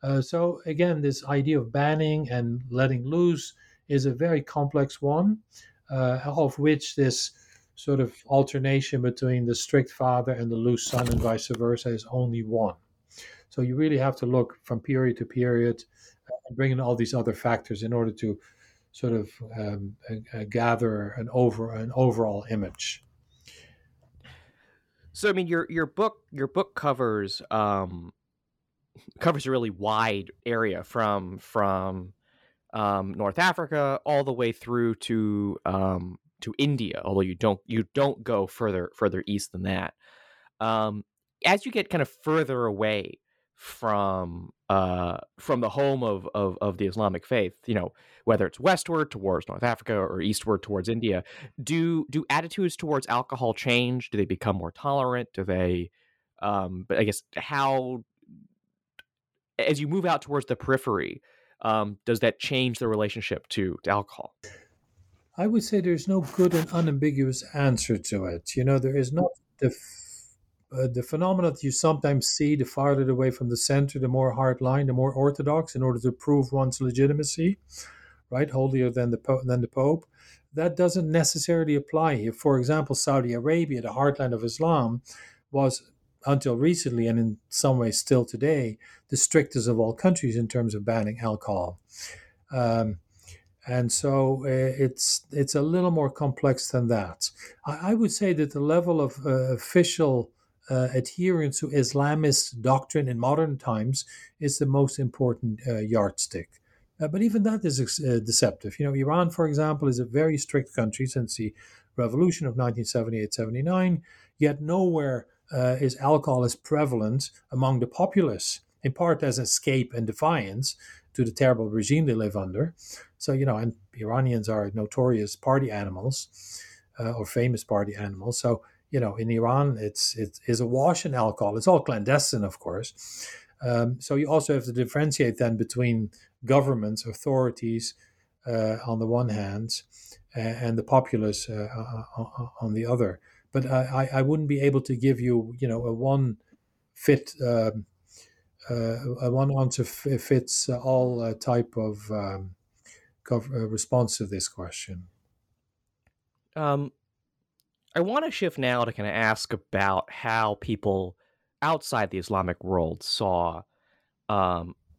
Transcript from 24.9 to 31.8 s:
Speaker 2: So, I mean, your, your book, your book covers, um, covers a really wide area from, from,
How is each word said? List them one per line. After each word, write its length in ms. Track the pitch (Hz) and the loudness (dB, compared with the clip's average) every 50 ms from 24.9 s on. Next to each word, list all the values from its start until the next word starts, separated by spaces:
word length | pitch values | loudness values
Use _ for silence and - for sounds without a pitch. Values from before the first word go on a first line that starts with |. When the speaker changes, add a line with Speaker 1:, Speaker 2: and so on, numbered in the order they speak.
| _ _ _ - | _ _ _ -20
Speaker 2:
So, 160 | - - 196 208 | -8 -2 0 2
I 60 | 185 | 2
mean, 140 | 185 180 165 | 2 0 0
your, 200 | 170 165 - - | 0 0 0 0
your 160 | 165 165 160 | -2 -2 -2
book, 340 | - - 180 220 214 - - _ _ | -2 0 0 0 0 -2 -4 _ _
your 160 | 156 147 135 - | -6 -4 -4 -2
book 280 | - 185 196 - _ | 0 -2 -2 -2 _
covers, 680 | - 151 147 135 127 127 113 107 104 101 98 - - - - | -4 -2 -2 0 0 0 0 0 0 -2 -4 -6 -10 -6 -2
um, 600 | 113 110 104 104 101 98 95 92 90 85 85 85 - _ _ _ _ _ _ _ _ _ _ _ _ _ _ _ _ - - - - - | 0 0 2 2 2 0 -2 -4 -6 -10 -14 -16 -18 _ _ _ _ _ _ _ _ _ _ _ _ _ _ _ _ -20 -20 -20 -10 -2
covers 260 | - 170 156 139 - | 0 0 0 0 -2
a 60 | 135 | -2
really 180 | 131 123 117 110 | -2 -2 -2 -4
wide 600 | 92 95 101 107 110 110 113 113 104 101 92 - - _ - | -4 -4 -2 0 2 2 2 2 0 -2 -4 -8 -14 _ -6
area 380 | 120 117 113 113 104 90 85 85 | -2 0 0 0 0 -2 -4 -8
from, 560 | - - 120 110 107 104 98 92 90 95 90 | -6 -2 0 0 2 2 0 -2 -6 -10 -14
from, 760 | - - - 113 101 98 95 92 | -12 -4 0 0 2 2 2 0